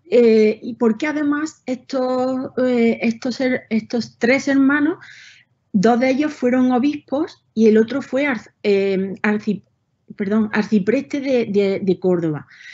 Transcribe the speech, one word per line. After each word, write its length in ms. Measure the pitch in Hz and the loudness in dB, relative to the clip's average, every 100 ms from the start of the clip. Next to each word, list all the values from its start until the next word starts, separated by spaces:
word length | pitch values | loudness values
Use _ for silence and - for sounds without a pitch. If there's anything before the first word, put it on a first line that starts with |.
| - | 0
Eh, 500 | 247 233 220 214 220 | 4 6 6 4 0
y 120 | - | -8
porque 340 | - 233 214 302 | -2 0 0 -4
además 560 | 294 294 294 311 - - | -2 -2 -2 -6 -10 -10
estos, 840 | 254 - 269 254 254 254 262 262 - | -10 -6 -4 -2 -2 -2 -4 -6 -2
eh, 420 | 254 247 233 226 | 0 2 2 2
estos 380 | 233 226 262 233 | -2 -4 -6 -4
her-, 240 | 254 254 - | -2 -4 -4
estos 500 | 220 214 240 - - | -4 -4 -6 -6 -2
tres 300 | 233 269 277 | 0 2 2
hermanos, 480 | 277 269 294 294 392 - - - - _ _ _ | 2 4 2 0 -2 -8 -20 -20 -20 _ _ _
dos 280 | 208 226 240 | 2 2 4
de 80 | 262 | 2
ellos 240 | 262 302 | 0 -2
fueron 380 | - 247 254 254 | -2 0 2 2
obispos 720 | 247 285 294 - 269 359 - _ | 2 0 -4 -6 -6 -6 -10 _
y 140 | - 220 | 2 4
el 100 | 220 | 4
otro 240 | 226 269 | 2 -2
fue 240 | - 262 294 | -4 -2 -2
arz-, 260 | 226 - _ | -4 -8 _
eh, 500 | 214 196 196 190 190 - | 0 0 0 -2 -4 -4
arci-, 420 | 214 208 214 - _ _ _ _ - - | -2 -2 -4 -6 _ _ _ _ -18 -8
perdón, 340 | 196 220 214 | -2 -2 0
arcipreste 640 | 214 208 214 190 262 277 285 | -2 0 0 0 -2 -2 -6
de, 260 | 262 247 226 | -2 -2 0
de, 340 | 202 196 196 | 0 0 -2
de 180 | 190 175 | -2 -2
Córdoba. 480 | 185 175 160 151 - - - | 0 0 -2 -6 -10 -20 -20